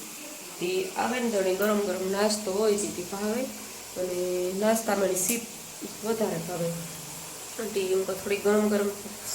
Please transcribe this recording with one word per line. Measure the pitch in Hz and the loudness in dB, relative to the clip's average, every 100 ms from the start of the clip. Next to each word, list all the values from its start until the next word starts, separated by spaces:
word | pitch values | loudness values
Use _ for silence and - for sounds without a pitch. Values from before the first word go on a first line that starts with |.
| - - - - - - | -10 -12 -12 -12 -12 -4
તે | 180 185 190 - | 0 0 0 -2
આવે | 226 247 | 0 0
ને, | 233 | 2
તો | 202 | 2
એને | 185 185 | 2 4
ગરમ | 214 208 | 4 4
ગરમ | 196 180 190 | 2 0 0
નાસ્તો | 196 214 214 190 | 2 2 2 0
હોય | 196 220 208 | 2 4 2
તે, | - | 0
તે | - 175 | -4 -6
ભાવે. | 196 208 240 269 - - - - 185 | -4 -2 0 -2 -6 -12 -12 -10 -4
અને | 180 180 180 180 180 190 | -2 0 0 0 0 2
નાસ્તામાં | 214 226 - 196 185 | 4 4 2 2 4
એની | 175 | 2
સીપ | - 226 - - - - - - 214 | 2 0 -2 -12 -12 -12 -10 -6 -2
વધારે | 226 196 165 165 | 0 2 0 -2
ભાવે. | 175 170 165 - - - - - - - - | -2 -2 -2 -8 -10 -10 -10 -10 -12 -12 -6
અને | 208 | -2
તે | 202 185 | 0 2
હું | 190 190 | 2 2
થોડી | 196 202 196 | -2 -2 2
ગરમ | 202 214 208 | 6 6 6
ગરમ | 208 202 - - - - | 4 2 0 -8 -10 -6